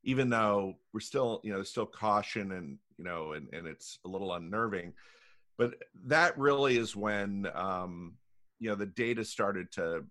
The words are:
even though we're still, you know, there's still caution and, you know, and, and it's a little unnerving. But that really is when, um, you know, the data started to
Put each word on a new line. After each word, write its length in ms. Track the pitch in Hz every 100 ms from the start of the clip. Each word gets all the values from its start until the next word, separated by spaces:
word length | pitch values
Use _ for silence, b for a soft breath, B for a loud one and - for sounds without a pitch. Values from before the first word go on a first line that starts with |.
even 280 | 131 131 123
though 460 | 117 107 101 98 92 _
we're 80 | 107
still, 400 | - 135 120 110
you 60 | 107
know, 80 | 98
there's 120 | 101
still 160 | - 107
caution 640 | - 107 104 101 110 98
and, 260 | 92 78 69 _ -
you 80 |
know, 280 | 90 85 78
and, 160 | 76 78
and 140 | 78 85
it's 320 | 76 - -
a 40 | 92
little 240 | 95 95
unnerving. 580 | 87 85 107 113 98 87 - b b b b b -
But 160 | 120 - - - 127
that 320 | 151 170 135
really 400 | 143 139 139 120
is 180 | 110 101
when, 520 | 104 104 101 98 95
um, 600 | - 95 92 90 87 87 - _ - _ _
you 120 | 113
know, 40 | 101
the 100 | 101
data 380 | 90 117 113
started 480 | 107 - 101 95 87
to 320 | - 85 82 71